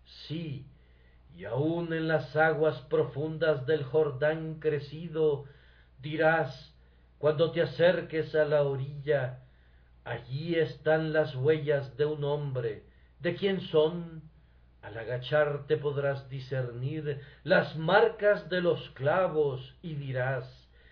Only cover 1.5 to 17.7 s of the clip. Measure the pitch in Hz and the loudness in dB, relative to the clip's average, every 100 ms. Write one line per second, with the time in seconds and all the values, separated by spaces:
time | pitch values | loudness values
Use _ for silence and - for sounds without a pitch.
1.5 | 120 156 170 165 160 160 151 - 151 160 | 0 0 0 -2 -2 0 0 0 2 2
2.5 | 147 156 143 - 156 147 135 160 156 160 | 4 2 0 -2 0 0 -2 -6 0 0
3.5 | 143 127 156 131 156 147 131 151 160 160 | 2 0 -2 2 2 2 2 0 0 -4
4.5 | 156 156 147 - 151 170 156 156 135 - | -4 -2 -2 -6 -12 -8 0 2 2 -4
5.5 | - - - - - 147 156 160 160 143 | -20 -20 -20 -20 -14 -8 2 4 4 0
6.5 | - - - - - - _ 147 156 165 | -6 -18 -20 -20 -20 -20 _ 2 4 2
7.5 | 170 160 - 170 170 - 156 156 156 151 | 2 0 4 4 4 0 -4 0 2 4
8.5 | 151 143 135 135 - 139 143 123 - - | 4 2 0 -6 -8 0 0 0 -8 -18
9.5 | _ _ - _ - - 117 - 139 170 | _ _ -20 _ -18 -10 -10 -8 -8 -2
10.5 | 165 151 - 156 156 160 156 151 127 135 | 0 0 0 2 2 2 0 0 0 2
11.5 | 156 143 143 127 - 151 147 143 147 143 | 2 2 0 -2 -2 -2 0 -2 -2 -2
12.5 | 127 117 98 - - _ _ 170 175 196 | -4 -4 -8 -14 -20 _ _ -6 -2 0
13.5 | 190 175 156 156 175 170 160 - - _ | -2 2 4 4 0 -8 -12 -18 -20 _
14.5 | _ _ _ 101 110 110 127 - 151 147 | _ _ _ -14 -10 -6 -6 0 2 2
15.5 | 143 - 151 147 139 139 131 - 135 - | 0 -2 -2 0 -2 -2 -2 -6 -12 -6
16.5 | 131 120 117 131 156 147 131 - - 147 | -4 -4 -6 -6 -4 -6 -8 -10 -14 2
17.5 | 180 - | 2 2